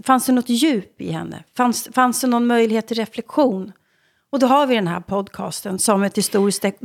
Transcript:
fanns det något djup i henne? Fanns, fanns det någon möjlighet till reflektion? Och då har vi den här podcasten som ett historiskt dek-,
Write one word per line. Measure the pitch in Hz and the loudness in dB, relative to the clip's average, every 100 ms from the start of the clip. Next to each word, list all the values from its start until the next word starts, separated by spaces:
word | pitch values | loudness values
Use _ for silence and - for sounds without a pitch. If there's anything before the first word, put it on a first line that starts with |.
fanns | - 262 240 | 0 2 2
det | |
något | 254 233 | 0 0
djup | 233 311 240 190 - | 0 0 0 -4 -12
i | 175 | -8
henne? | 160 165 160 - - | -8 -8 -12 -12 -2
Fanns, | 247 226 - | 0 0 -4
fanns | - 254 240 | 0 0 2
det | 262 | 0
någon | 240 240 | 2 2
möjlighet | 233 226 220 220 | 2 2 0 -2
till | 226 | -4
reflektion? | 214 - - - 277 190 190 - _ _ _ _ _ | -6 -8 -6 2 2 0 -8 -14 _ _ _ _ _
Och | 277 | 0
då | 247 | 4
har | 269 285 | 4 4
vi | 233 | 2
den | 180 | 0
här | 175 | -4
podcasten | 175 196 196 - 190 - 202 190 | -4 -6 -6 -8 -10 -8 -8 -4
som | - 196 | 2 2
ett | 196 202 | 2 0
historiskt | 196 202 202 190 | 0 2 0 0
dek-, | 202 196 | -2 -2